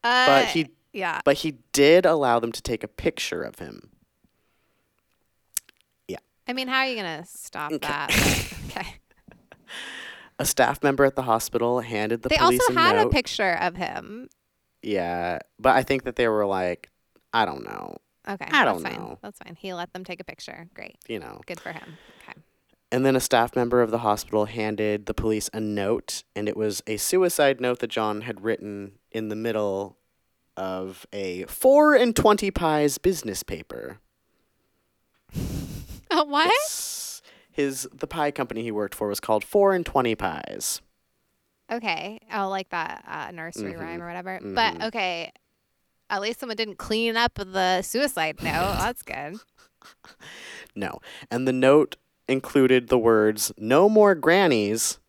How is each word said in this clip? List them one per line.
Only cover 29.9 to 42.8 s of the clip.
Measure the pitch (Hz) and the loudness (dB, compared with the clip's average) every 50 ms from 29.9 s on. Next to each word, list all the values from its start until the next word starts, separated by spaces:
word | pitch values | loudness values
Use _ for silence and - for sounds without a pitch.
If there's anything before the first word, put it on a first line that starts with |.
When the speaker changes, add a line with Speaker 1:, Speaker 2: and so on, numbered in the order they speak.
| _ _ _ _ _ _ _ _ _ _ _ _ _ | _ _ _ _ _ _ _ _ _ _ _ _ _
Speaker 2:
of | - 95 95 92 92 92 95 95 - - _ - | -8 -8 -6 -6 -6 -8 -10 -12 -16 -18 _ -10
a | 101 98 92 87 90 - | -8 -6 -6 -6 -8 -10
Four | - - - - 262 277 294 302 302 294 | -10 -10 2 4 6 8 8 6 8 6
and | - 247 240 220 | 6 4 4 2
Twenty | - - 214 208 208 214 196 | 4 4 4 4 4 2 -2
Pies | - - - 160 156 151 147 147 139 | -2 0 0 2 2 4 2 2 0
business | - - 180 190 160 - 110 95 - - | 2 0 0 0 0 -4 -8 -8 -8 -8
paper. | - 98 - - _ - 60 55 65 90 107 _ _ _ _ _ _ _ _ _ _ _ _ _ _ _ _ _ _ _ _ _ _ _ _ _ _ - | -10 -10 -12 -12 _ -14 -12 -12 -14 -14 -16 _ _ _ _ _ _ _ _ _ _ _ _ _ _ _ _ _ _ _ _ _ _ _ _ _ _ -8
Speaker 1:
<laughs> | - - - - - - - - - - - - - - _ | -8 -6 -6 -6 -8 -8 -10 -12 -14 -14 -14 -16 -18 -6 _
A | - 330 302 | 0 0 2
what? | 294 285 294 311 | 2 2 0 4
Speaker 2:
Yes. | 359 427 539 605 640 - - - - - - - - - - _ - _ _ _ _ | 4 4 2 2 -2 -6 -8 -8 -10 -10 -10 -12 -12 -14 -16 _ -20 _ _ _ _
His, | _ - 143 139 135 131 - - - | _ -2 -2 -2 -2 -6 -10 -12 -10
the | - - | -10 -10
pie | - - 156 151 147 | -8 -4 -2 -2 -2
company | 143 - 131 - - 113 117 | -2 -4 -6 -6 -4 -6 -6
he | 117 | -4
worked | 107 104 104 98 - | -4 -4 -4 -4 -4
for | - 110 | -4 -4
was | 104 101 - | -4 -4 -6
called | - - 110 107 - | -2 0 0 0 0
Four | - - 208 202 196 190 | 2 2 4 6 6 4
and | 180 170 | 2 -2
Twenty | - - 139 123 120 110 | 0 0 0 2 2 0
Pies. | - 104 92 78 76 - - 50 - - - - - _ _ _ _ _ _ _ _ _ _ _ _ _ _ _ _ _ - | 0 -2 -4 -4 -6 -10 -10 -10 -8 -6 -6 -6 -8 _ _ _ _ _ _ _ _ _ _ _ _ _ _ _ _ _ -8
Speaker 1:
Okay. | 226 233 226 208 170 160 - 196 220 226 _ _ - | -8 -6 -4 -4 -4 -4 -6 -12 -14 -16 _ _ -4
Oh, | 214 196 190 | -4 -4 -2
like | 196 190 190 _ | -4 -6 -6 _
that, | - 170 | -6 -6